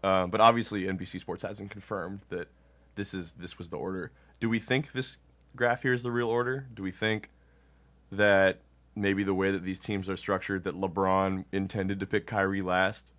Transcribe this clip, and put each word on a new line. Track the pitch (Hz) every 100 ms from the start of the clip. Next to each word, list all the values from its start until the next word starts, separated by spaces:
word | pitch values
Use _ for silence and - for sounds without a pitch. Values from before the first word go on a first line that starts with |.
Um, | 98 95 90
but | 98
obviously | 113 117 110 104 95
N | 95
B |
C | - 92
Sports | - 85
hasn't | - 104 101
confirmed | 104 - 101 87 101 -
that | 90 82 _ _ _ _
this | - 101
is, | 95 82
this | - 90 -
was | 85
the | 82
order. | 92 95 82 - - _
Do | 113
we | 113
think | - 131 151
this | 131 127 - _ _ _ -
graph | 120 120
here | 135
is | 123
the | 120
real | 120 120
order? | 117 123 135 131
Do | 107
we | 95
think | - 110 107 - _ _ _ _ _ _ _ _
that | 98 104 98 95 - _ _ _
maybe | - 101 98
the | 98
way | 95 98
that | 98
these | 90 92
teams | - 101 90
are | 92
structured, | - 95 - 95
that | 90
LeBron | 85 95 85 95 95 95 95 -
intended | 98 95 107 95 98
to | 95
pick | 107 -
Kyrie | 110 95 98
last | 90 90 95 107 -